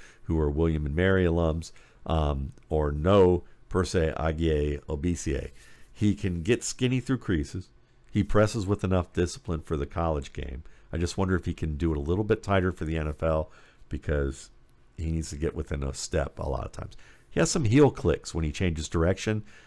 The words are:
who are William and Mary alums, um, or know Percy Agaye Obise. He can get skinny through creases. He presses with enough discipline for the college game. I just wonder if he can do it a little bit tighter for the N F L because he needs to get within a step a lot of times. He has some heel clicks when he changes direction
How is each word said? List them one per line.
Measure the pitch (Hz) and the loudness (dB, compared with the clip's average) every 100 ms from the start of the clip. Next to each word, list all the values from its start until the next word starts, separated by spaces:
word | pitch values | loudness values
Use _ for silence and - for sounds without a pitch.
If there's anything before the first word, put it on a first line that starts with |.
| - - | -14 -14
who | - 80 | -4 0
are | 76 | 0
William | 71 82 78 73 | 2 2 2 0
and | 76 | 2
Mary | 95 95 87 | 4 4 4
alums, | 82 82 80 - - - - - | 2 2 0 -6 -16 -20 -14 -2
um, | 80 73 71 69 - - | 0 0 -2 -6 -12 -4
or | 78 73 | -2 0
know | 73 80 101 90 87 - - - | 0 4 6 8 4 -2 -16 -4
Percy | 92 87 90 80 - | -2 0 0 0 0
Agaye | 80 78 82 76 73 73 - | -2 0 2 2 0 -4 -6
Obise. | 76 87 87 82 67 - - - - - | -4 -2 -2 -2 -4 -6 -14 -20 -20 -20
He | - 104 101 | -2 0 0
can | 101 87 | -2 -4
get | 82 117 | 0 0
skinny | - - 127 131 | -2 -4 -2 -2
through | - 127 | -2 -4
creases. | - 85 - 95 - - _ _ - | 0 -2 -2 -8 -12 -20 _ _ -4
He | 107 | -2
presses | 95 104 107 117 95 | 2 4 4 2 -2
with | 101 95 | -2 2
enough | 92 85 | 0 0
discipline | - 87 - - 82 | -2 -2 -4 -6 -6
for | - 78 | -4 -4
the | 69 | -4
college | - 82 76 71 | -2 -2 -2 -6
game. | - 67 69 - - - | -10 -10 -10 -14 -20 -10
I | 82 | -4
just | 87 - | -4 -2
wonder | 95 90 | 0 0
if | |
he | 87 | -2
can | 85 82 73 | -4 -4 -2
do | 82 | 0
it | 76 | 0
a | |
little | 71 92 | 0 0
bit | 110 - | 0 0
tighter | - 98 90 | 2 2 2
for | - 78 | 0 -4
the | 80 | -2
N | 76 | -2
F | 76 | -2
L | 80 78 78 - - _ - | 0 0 -2 -10 -20 _ -12
because | - - 76 69 65 - - - _ - - | -8 -2 0 -2 -4 -14 -20 -20 _ -20 -8
he | 80 | -4
needs | 80 80 | -2 -4
to | 71 | -4
get | 78 - | -4 -4
within | - 73 | -6 -6
a | 67 | -6
step | 65 - 82 67 - | -6 -4 -2 -2 -4
a | 73 | -6
lot | 64 - | -6 -6
of | |
times. | - - - - - _ | -10 -14 -14 -20 -20 _
He | - | 0
has | 160 | 2
some | 170 117 | 2 4
heel | 127 143 | 8 6
clicks | - 85 71 - | 6 0 0 -2
when | 85 78 | -4 -2
he | |
changes | - 92 80 78 | 0 0 0 -2
direction | 87 82 98 - 107 - - | 2 2 2 -2 -4 -6 -16